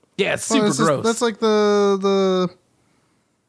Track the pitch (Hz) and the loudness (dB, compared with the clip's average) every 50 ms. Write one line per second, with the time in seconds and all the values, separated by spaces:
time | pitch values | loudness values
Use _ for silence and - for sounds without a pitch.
0 | _ _ _ - 196 175 - - - - 220 226 214 208 - - - 165 147 127 | _ _ _ -4 -2 -2 -2 -6 -4 -2 0 0 2 0 0 0 0 0 0 0
1 | 107 226 233 226 247 233 214 - 226 220 214 214 208 208 208 208 202 202 202 196 | 0 -2 -2 0 -2 -4 -4 -2 -2 0 2 2 2 2 2 2 2 2 0 0
2 | 190 196 196 196 190 190 185 185 185 175 - _ _ _ _ _ _ _ _ _ | 0 0 0 2 0 0 0 0 -2 -4 -6 _ _ _ _ _ _ _ _ _
3 | _ _ _ _ _ _ _ _ _ | _ _ _ _ _ _ _ _ _